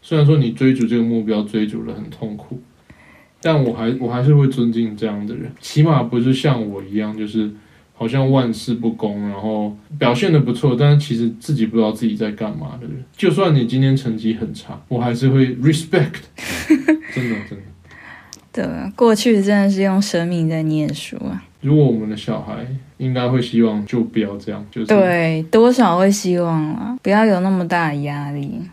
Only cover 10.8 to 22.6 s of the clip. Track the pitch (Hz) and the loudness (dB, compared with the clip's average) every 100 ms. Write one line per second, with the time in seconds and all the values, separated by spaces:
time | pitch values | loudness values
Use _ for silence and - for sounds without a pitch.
10.8 | 143 147 - 117 117 113 - 123 110 113 | 4 4 2 -2 -2 -4 -6 -2 0 2
11.8 | 107 107 117 104 107 104 107 - 76 123 | 0 0 -2 -2 -6 -6 -8 -8 -12 -12
12.8 | - 135 - _ 185 170 190 147 117 127 | -12 -14 -16 _ 0 4 4 4 2 2
13.8 | 135 135 120 110 110 113 110 - - - | 2 2 0 -4 -2 -4 -6 -10 -14 -18
14.8 | - 120 120 117 135 135 127 123 139 156 | -8 -4 -2 0 2 4 2 2 0 0
15.8 | - 180 151 - - - - - - 294 | 0 0 0 -4 -18 -16 -10 -10 0 0
16.8 | - 311 - - 123 110 104 101 98 - | 2 0 -2 -6 -4 -6 -8 -14 -18 -20
17.8 | _ - - - - - _ - - 165 | _ -20 -20 -20 -20 -20 _ -6 -6 -6
18.8 | - 202 240 214 247 214 196 202 196 196 | -10 2 4 4 4 2 4 2 2 2
19.8 | 196 190 202 175 170 175 160 160 156 156 | 2 2 0 0 -2 0 0 0 -2 0
20.8 | 151 151 - - - - - _ 139 151 | -2 -6 -10 -10 -8 -10 -12 _ 2 4
21.8 | 139 113 107 107 - 110 107 107 | 4 2 -4 -8 -6 -6 -6 -10